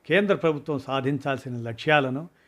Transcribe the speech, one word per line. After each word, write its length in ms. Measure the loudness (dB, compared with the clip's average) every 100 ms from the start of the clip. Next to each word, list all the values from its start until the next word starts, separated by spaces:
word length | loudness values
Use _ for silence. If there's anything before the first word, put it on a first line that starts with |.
| 0
కేంద్ర 280 | 2 4
ప్రభుత్వం 440 | 2 2 0 -4 -6
సాధించాల్సిన 840 | -2 -2 0 -2 -2 -4 -6 -8
లక్ష్యాలను 640 | -8 -4 2 4 2 -4 -8 _